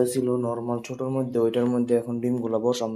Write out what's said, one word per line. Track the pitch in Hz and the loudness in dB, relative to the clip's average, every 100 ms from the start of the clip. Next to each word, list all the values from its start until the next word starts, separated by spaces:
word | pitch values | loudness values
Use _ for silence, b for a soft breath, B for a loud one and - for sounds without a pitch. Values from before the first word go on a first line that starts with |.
| 123 | 2
ছিল | 131 123 123 120 | 2 0 0 -2
নরমাল | 117 120 120 117 | -4 -2 -4 -4
ছোটোর | 127 131 135 | -6 -4 -2
মধ্যে, | 127 120 | -2 2
ওইটার | 113 120 123 | 2 2 2
মধ্যে | 123 120 120 | 2 2 2
এখন | 120 120 | 2 -2
ডিমগুলা | 123 123 113 110 | -2 0 0 0
বসাম | 120 120 113 | 0 0 -2